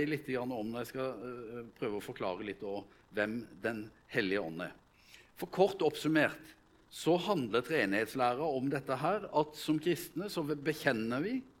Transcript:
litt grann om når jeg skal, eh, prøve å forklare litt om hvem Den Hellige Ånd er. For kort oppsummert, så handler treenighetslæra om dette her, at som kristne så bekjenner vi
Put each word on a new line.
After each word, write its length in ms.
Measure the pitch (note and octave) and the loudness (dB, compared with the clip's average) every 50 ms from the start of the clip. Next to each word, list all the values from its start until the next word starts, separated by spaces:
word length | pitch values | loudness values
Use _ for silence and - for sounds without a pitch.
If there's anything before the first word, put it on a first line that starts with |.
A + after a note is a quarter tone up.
| D3 | 4
litt 220 | D3 D#3 C#3+ D3 B2 | 2 0 -4 -2 -2
grann 240 | B2+ B2 B2 B2 C3 | -2 -2 -2 -2 -2
om 160 | A2+ G#2+ A2 | -2 -4 -4
når 140 | A#2 A#2+ A#2 | -4 -4 -6
jeg 80 | - | -6
skal, 320 | - C3 C3 C3 A#2+ G#2 A2 | -4 -4 -4 -4 -4 -6 -8
eh, 380 | B2 B2 B2 A#2+ A2 A#2+ A#2+ A#2 A2+ - - | -10 -10 -10 -10 -10 -10 -10 -12 -12 -8 -6
prøve 180 | C#3 A2+ G#2 | -4 -2 -2
å 80 | G#2 - | -4 -6
forklare 400 | - B2 - A2+ G2 F2+ F#2 G#2+ | -6 -6 -4 -2 -2 -2 -2 -4
litt 160 | G2+ F#2 - G#2+ G2+ | -6 -6 -6 -6 -6
om 160 | G2 G2+ G2 - - - - - - | -4 -6 -6 -10 -16 -20 -16 -6 -2
hvem 220 | G#2+ G#2 G#2+ A2 A#2+ A2+ - - - - | 0 0 0 0 -4 -6 -10 -8 -4 -4
Den 160 | A2+ A#2 G#2+ - - - - _ - - | -4 -2 -4 -8 -10 -14 -20 _ -4 0
Hellige 300 | B2+ G#2 F#2 G2 G#2 F#2 | 0 2 2 2 2 0
Ånd 160 | D#2+ D#2+ E2 | -2 -4 -6
er. 140 | F2+ D#2 - - _ _ _ _ _ - - - - _ _ - | -6 -8 -10 -14 _ _ _ _ _ -20 -20 -20 -20 _ _ -10
For 80 | F#3 - | -8 0
kort 320 | - - F#3+ G3+ G3 - | 4 4 4 4 4 2
oppsummert, 720 | F3 D3 D3 - - D3+ D#3 D#3 C#3 G2+ - - - - - _ _ _ _ _ _ - - | 2 2 2 0 0 4 4 6 4 4 2 -2 -14 -20 -20 _ _ _ _ _ _ -16 -10
så 240 | - - D#3 E3+ | -2 4 4 4
handler 480 | F3 E3+ G#3 G#3 E3 B2 G#2+ G2+ A#2+ B2 | 4 4 2 0 0 2 2 0 0 0
treenighetslæra 800 | - D#3+ D3 A2 G2 G2 G#2 A2+ - - C3 B2+ B2 B2 B2+ D#3+ | 2 2 2 2 4 4 2 2 0 2 2 2 2 2 2 0
om 240 | E3 C3+ C3 B2 C#3 | 0 0 0 0 0
dette 320 | D3+ C#3 - - C3 B2+ | -2 -2 -2 -2 -2 0
her, 240 | D3+ E3 G3+ G#3+ G3 | 2 0 0 0 -2
at 320 | - - D3+ D3+ D3+ - | 0 2 2 2 2 -2
som 240 | - - - D#3 D#3 | -4 0 2 2 2
kristne 480 | D3+ F3 E3 D#3 - - - - G3 G#3 | 4 2 0 0 -2 -6 -4 -4 -4 -2
så 160 | - F3 D#3 | -2 -2 -2
bekjenner 800 | C#3+ D3+ D3 C3+ D#3 D3+ D3+ - C#3+ B2+ A2 A2+ A2+ A#2+ C3+ D#3+ | -2 -2 -2 0 -2 0 2 2 2 2 2 0 0 0 -2 -2
vi 140 | G#3+ B3+ C4 - - - _ | -2 -2 -4 -6 -8 -18 _